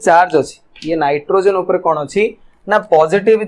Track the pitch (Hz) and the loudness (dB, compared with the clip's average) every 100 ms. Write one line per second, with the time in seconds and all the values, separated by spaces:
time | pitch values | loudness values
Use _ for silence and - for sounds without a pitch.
0 | 185 170 180 156 - - _ - 156 165 | 2 2 4 0 -2 -8 _ -14 -6 -2
1 | 143 147 147 190 190 190 180 180 170 151 | -2 -2 -2 0 0 0 -2 -2 -2 -2
2 | 143 196 214 - _ _ - 208 208 160 | -4 -4 -4 -6 _ _ -4 -4 2 2
3 | 160 196 202 220 | 2 0 2 0